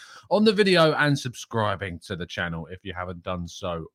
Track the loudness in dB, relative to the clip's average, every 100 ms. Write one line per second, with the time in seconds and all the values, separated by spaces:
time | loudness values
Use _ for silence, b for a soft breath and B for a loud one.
0 | B B B 4 4 4 4 6 6 4
1 | 2 2 -2 -10 -6 -2 0 -2 -6 -8
2 | -8 -8 -6 -6 -4 -6 -10 -12 -12 -8
3 | -8 -8 -8 -6 -6 -8 -6 -6 -8